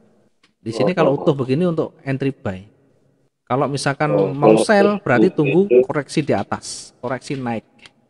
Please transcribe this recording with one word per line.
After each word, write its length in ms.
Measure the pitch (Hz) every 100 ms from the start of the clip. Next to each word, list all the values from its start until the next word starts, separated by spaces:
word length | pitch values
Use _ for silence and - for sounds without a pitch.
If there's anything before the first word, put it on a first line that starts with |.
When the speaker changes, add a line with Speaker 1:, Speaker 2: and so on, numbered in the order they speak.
| _ _ _ _ _ _
Speaker 1:
Di 140 | 113
sini 240 | 113 175
kalau 180 | 175 151
Speaker 2:
Oh. 60 | 143
Speaker 1:
utuh 160 | 170
begini 320 | 139 127 135 180
untuk 320 | 160 131 -
entry 300 | 135 135 139
buy. 320 | - 107 92 104 _ _ _ _ _ _ _
Kalau 220 | - 127 139
misalkan 460 | 139 147 135 151
Speaker 2:
Oh, 180 | - -
Speaker 1:
mau 240 | - 214
Speaker 2:
kalau 60 | -
Speaker 1:
sell, 280 | 214 202 202
Speaker 2:
utuh 100 | 208
Speaker 1:
berarti 260 | - 120 185
tunggu 360 | - 143 160 202
Speaker 2:
itu. 160 | 123
Speaker 1:
koreksi 380 | 127 156 135 165
di 120 | 135
atas, 600 | 104 107 101 - - - _
koreksi 340 | 123 127 -
naik. 300 | 135 123 113 - _ - _